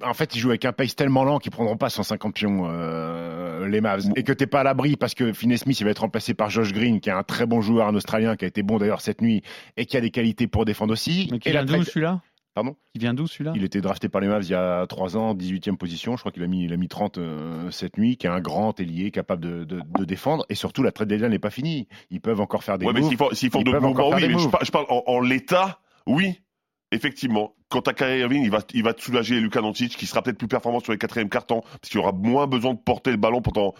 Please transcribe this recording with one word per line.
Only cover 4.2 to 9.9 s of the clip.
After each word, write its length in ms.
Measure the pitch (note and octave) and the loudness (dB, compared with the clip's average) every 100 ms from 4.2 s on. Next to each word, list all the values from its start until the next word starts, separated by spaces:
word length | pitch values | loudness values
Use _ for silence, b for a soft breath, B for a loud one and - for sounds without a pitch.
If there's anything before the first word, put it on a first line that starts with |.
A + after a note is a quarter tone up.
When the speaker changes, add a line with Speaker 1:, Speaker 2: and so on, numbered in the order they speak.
Speaker 1:
que 80 | A2+ | 0
t'es 160 | - C3+ | 0 2
pas 120 | C#3+ | 2
à 40 | |
l'abri 320 | C3+ C3+ D3 C#3+ | 2 2 2 0
parce 180 | B2 | 0
que 180 | - A#2+ | 0 -2
Finney 240 | G2+ A#2 A#2+ | 0 2 2
Smith, 240 | C3 C3 | 2 0
il 40 | |
va 60 | G#2 | 2
être 100 | G#2 | 2
remplacé 340 | A2 A2 A2 | 0 -2 -4
par 160 | A2+ G#2 | -2 0
Josh 220 | G2+ A2 | 2 0
Green, 280 | G2 A#2+ G#2+ | 2 2 2
qui 80 | - | 2
est 40 | |
un 100 | F#2 | -2
très 240 | - - A#2+ | -2 -2 2
bon 140 | A#2 | 2
joueur, 260 | G#2 A#2 G#2+ | 4 4 4
un 80 | |
Australien, 420 | G#2 - A2+ A2+ A2 | 2 0 0 0 0
qui 80 | |
a 40 | F#2 | -2
été 140 | G#2 | -2
bon 160 | G2+ A2 | 0 2
d'ailleurs 220 | G2+ F#2+ | 2 0
cette 220 | - G#2 | -2 0
nuit 200 | A#2 G#2+ B B B - | 2 2 B B B -8
et 100 | |
qui 100 | A#2+ | -2